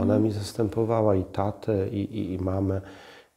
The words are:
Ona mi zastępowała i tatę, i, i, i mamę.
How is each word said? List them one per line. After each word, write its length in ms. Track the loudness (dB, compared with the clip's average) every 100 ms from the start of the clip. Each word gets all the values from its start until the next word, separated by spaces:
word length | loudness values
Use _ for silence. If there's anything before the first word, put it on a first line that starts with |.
Ona 160 | 2 4
mi 120 | 4
zastępowała 840 | 0 -4 -2 -2 0 0 2 4 2
i 80 |
tatę, 640 | 0 -2 -2 -2 -2 0 0
i, 100 | -2 -4 -4
i, 160 | -6
i 40 | -2
mamę. 440 | -2 0 0 -2 -6 -14 -20 -20 -12